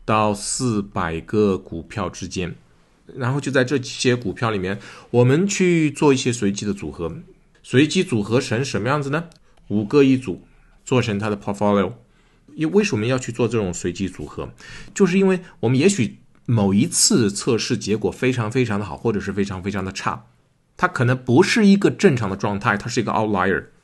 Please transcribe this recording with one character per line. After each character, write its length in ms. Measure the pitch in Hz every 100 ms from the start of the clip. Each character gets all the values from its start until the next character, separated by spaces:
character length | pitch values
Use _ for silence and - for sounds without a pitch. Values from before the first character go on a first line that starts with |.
到 300 | - 110 107
四 480 | 101 - - 127 104
百 400 | 101 98 82 82
个 360 | - 107 104 92
股 240 | - 82
票 280 | - 110 87
之 180 | - 92
间， 260 | 92 85 - _ _ _ _ - 135
然 180 | 123
后 60 | 143
就 100 | 131
在 140 | 135
这 180 | 127 139
些 320 | 120 - 127
股 200 | 120 95
票 180 | - 113
里 80 | 101
面， 180 | 92 104 - - -
我 120 | 120
们 240 | 123 151 202
去 420 | - 180 165 151
做 240 | - 151
一 40 | 127
些 160 | 127
随 180 | 113 98
机 140 | 101 104
的 80 |
组 180 | - 76
合。 220 | - 82 82 - - _ _
随 240 | - 127 151
机 160 | 185
组 180 | 180 113
合 200 | 101 123
成 240 | - 113 139
什 160 | 95
么 80 | 117
样 120 | 147
子 80 | 135
呢？ 200 | 156 170 _ _ _ -
五 160 | 104 101
个 180 | 147
一 140 | 135 127
组， 280 | 107 87 - _ _ _
做 180 | - 127
成 160 | 113 101
它 120 | 107
的 80 | 101
portfolio。 560 | - 101 104 101 92 - _ _ _ _ _ -
因 120 | 156
为， 120 | 196
为 40 |
什 160 | 202 110
么 60 | 117
要 120 | 131
去 140 | 127
做 160 | 120 113
这 100 | 113
种 160 | 92
随 200 | - 90
机 160 | 92 92
组 160 | 87 73
合？ 260 | - 65 - - - -
就 120 | - 180
是 120 | 190
因 100 | 190
为 120 | 180 - -
我 80 | 117
们 100 | 131
也 80 | 190
许 300 | 196 101 - _ _ -
某 280 | 113 98
一 120 | 101 165
次 460 | - - 180 101
测 260 | - - 110
试 200 | - 117
结 180 | 98 104
果 160 | 92
非 220 | - 131
常 180 | 120 107
非 140 | 127 117
常 120 | 101
的 80 | 104
好， 120 | -
或 160 | 117
者 60 | 101
是 100 | 101
非 140 | 101 101
常 180 | 92
非 80 | 98
常 140 | 98 92
的 40 |
差， 320 | - 104 80 - _ _ _ _ -
它 140 | 180
可 160 | - 120
能 120 | 131
不 240 | - 127
是 240 | 202 233 202
一 120 | 196
个 120 | 175
正 280 | 127 196 123
常 120 | 98
的 60 | 98
状 240 | 110 98
态， 160 | 120 101
它 140 | 120
是 100 | 120
一 40 |
个 100 | 104
outlier。 540 | 104 107 104 98 80 - _